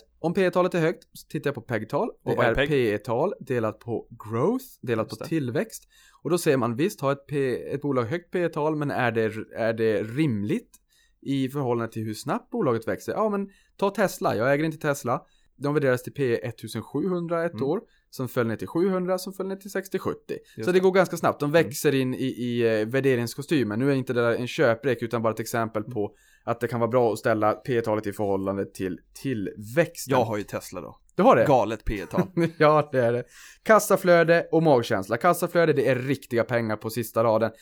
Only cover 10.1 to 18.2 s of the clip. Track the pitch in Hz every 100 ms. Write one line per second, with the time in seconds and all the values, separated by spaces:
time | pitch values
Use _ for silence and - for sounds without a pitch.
10.1 | 123 156 107 104 220 - _ _ _ _
11.1 | _ - 139 131 143 127 120 113 113 110
12.1 | 104 135 220 - 240 151 113 - 180 -
13.1 | - 214 202 196 - _ - 202 202 185
14.1 | - 175 104 127 143 160 151 151 139 120
15.1 | 139 - _ _ _ 143 147 135 123 123
16.1 | 127 131 117 120 - 113 113 - 139 190
17.1 | 180 170 170 170 110 135 190 - _ _
18.1 | -